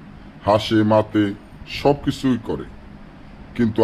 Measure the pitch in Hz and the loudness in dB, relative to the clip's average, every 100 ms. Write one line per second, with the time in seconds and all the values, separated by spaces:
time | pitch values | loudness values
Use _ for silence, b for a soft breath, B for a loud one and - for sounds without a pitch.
0 | - - - - 101 107 - 110 107 107 | -20 -20 -20 -8 0 0 2 2 4 4
1 | 107 107 101 101 - - - - 139 143 | 2 0 0 -2 -14 -20 -14 -2 0 0
2 | 147 - 135 117 - - - - - - | -2 -4 -2 -2 -4 -8 -10 -18 -20 -20
3 | - - - - - - 113 113 | -20 -20 -20 -20 -12 -2 -2 4